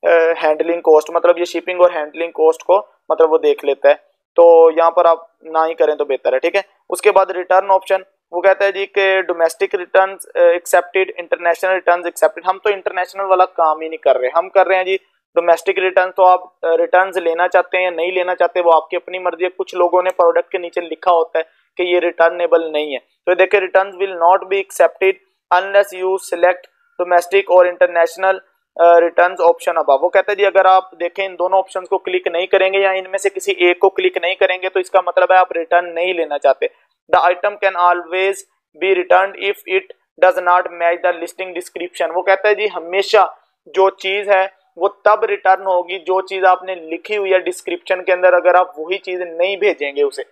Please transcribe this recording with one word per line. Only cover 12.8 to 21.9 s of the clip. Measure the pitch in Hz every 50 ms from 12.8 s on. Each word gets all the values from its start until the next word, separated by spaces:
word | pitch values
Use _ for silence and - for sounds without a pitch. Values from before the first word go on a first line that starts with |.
| 180 202 190 185 180 180 - 196 196
वाला | 190 190 185 185
काम | 185 _ - 170 156 156 160 160
ही | 160
नहीं | 160 156
कर | - 147 131
रहे, | 123 127 123 127
हम | 165 175 190
कर | _ 196 185
रहे | 175 190 185
हैं | 185
जी | 180 190 190 _ _ _ _ _ _ _
domestic | 170 170 175 170 165 - 196 190 185
रिटर्न। | 185 185 185 190 185 185
तो | 185 - 190
आप, | 180 180 180 180 - _ _ -
अ, | 170 165
returns | 165 170 170 - 180 185 196 175
लेना | 180 175 170 165 165 175
चाहते | 180 180 185 175 - -
हैं | 185 185
या | 185
नहीं | 175 165 165 180 185
लेना | 185 180 180 180
चाहते, | 175 180 170 - 180
वो | 175 170
आपकी | 165 160 156 - -
अपनी | 175 _ - 180 185
मर्जी | 185 180 165 165 180
है। | 180
कुछ | 180 _ 190 - -
लोगों | 185 175 175 170 180 180
ने | 185
product | 180 - 175 170 170 170 175 _ -
के | 185
नीचे | 180 170 - 180
लिखा | 175 165 156 160 - 185
होता | 175 165 165 165 _ 165
है | 160 _ _ _ _ _ _ -
कि | 180
ये | 180